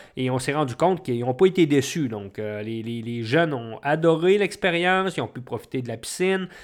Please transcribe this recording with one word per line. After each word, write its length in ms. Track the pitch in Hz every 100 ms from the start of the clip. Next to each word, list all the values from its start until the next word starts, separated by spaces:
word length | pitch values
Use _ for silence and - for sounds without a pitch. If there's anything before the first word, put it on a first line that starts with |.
| - -
et 140 | 127
on 80 | 127
s'est 160 | 147
rendu 220 | 147 139 120
compte 280 | 170 185
qu'ils 160 | - 120
n'ont 140 | 120
pas 100 | 127
été 220 | 190 185 156
déçus. 420 | 143 127 170 131
Donc, 300 | 107 98 -
euh, 240 | 107 107
les, 200 | 107 113
les, 200 | 113 117
les 200 | 113 120
jeunes 300 | 113 151 165
ont 260 | 131 113 113
adoré 560 | 143 156 165 160 180 202
l'expérience, 800 | 196 - 190 165 180 190 190 151
ils 20 |
ont 80 | 117
pu 140 | 127
profiter 400 | 123 113 - 131
de 60 | 120
la 100 | 117
piscine. 500 | - - 185 190 185 -